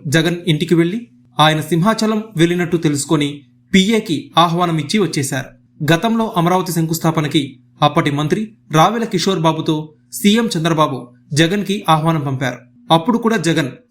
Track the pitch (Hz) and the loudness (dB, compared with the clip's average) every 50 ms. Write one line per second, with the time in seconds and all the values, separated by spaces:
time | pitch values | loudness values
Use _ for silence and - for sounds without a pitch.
0 | - 151 127 165 156 175 175 170 - 185 156 147 175 165 175 165 170 170 196 240 | -4 -2 0 0 2 0 -2 -2 -2 -2 -2 0 0 2 2 2 2 0 -2 -6
1 | 233 - _ _ _ _ _ - 151 156 156 156 151 - 180 165 170 220 220 214 | -8 -12 _ _ _ _ _ 2 2 2 2 0 -2 -2 0 2 2 2 0 0
2 | 220 214 220 214 214 - - 151 165 170 175 180 175 165 180 160 165 156 147 135 | 0 0 0 -2 -4 -4 0 2 2 2 2 0 0 -2 -2 0 0 0 -2 -2
3 | - - 165 147 147 143 147 143 - _ _ _ _ _ - 190 190 202 233 214 | -2 -2 0 0 0 -2 -6 -10 -18 _ _ _ _ _ 2 2 4 4 2 0
4 | 214 190 156 131 - - - 160 170 170 165 175 180 170 160 156 147 - - 214 | 0 -2 -4 -6 -6 -2 2 2 2 2 2 0 0 0 0 -2 -2 0 0 0
5 | 190 - - 156 135 - 143 131 127 - - _ _ _ _ - 156 143 165 165 | 0 0 -2 -4 -4 -4 -4 -6 -8 -10 -16 _ _ _ _ -4 0 2 2 2
6 | 185 226 226 226 226 214 - 175 160 175 180 185 180 175 156 170 160 160 165 165 | 2 0 0 0 -2 -2 -2 -2 0 2 0 0 0 -2 -2 -2 -2 -2 -2 -2
7 | - 165 - 165 156 143 - 156 135 127 - - _ _ _ - 147 147 147 165 | -2 -2 0 0 -2 -2 -2 -2 -2 -4 -8 -16 _ _ _ 0 0 2 2 0
8 | 160 147 139 143 151 143 - 208 220 214 - _ _ - - 156 160 196 214 240 | 0 0 -2 -2 -2 -2 -2 -2 -4 -6 -12 _ _ -2 2 4 4 4 2 0
9 | 226 226 - 175 - 196 190 170 160 165 151 156 156 - 156 151 156 - - _ | -2 -2 -2 -2 0 0 0 2 2 0 0 0 -2 -2 -4 -4 -6 -10 -16 _
10 | _ _ - - - 202 208 233 233 226 - 170 160 170 165 156 156 143 135 127 | _ _ -8 0 2 2 4 4 2 0 -2 -2 -2 0 2 2 2 0 0 -6
11 | 127 - - _ _ _ 151 139 165 160 196 208 190 - 196 208 - - 160 156 | -10 -14 -20 _ _ _ 0 2 2 2 2 -2 -2 -2 -4 -2 0 0 0 2
12 | 147 165 160 151 135 143 135 131 139 127 - - - _ _ - - - 160 165 | 2 0 0 0 -2 -4 -4 -4 -4 -6 -6 -8 -14 _ _ -16 -2 0 0 2
13 | 165 - 226 233 233 220 226 208 151 170 156 160 147 127 - - _ _ | 2 2 0 2 2 0 0 0 0 0 0 0 -2 -4 -6 -12 _ _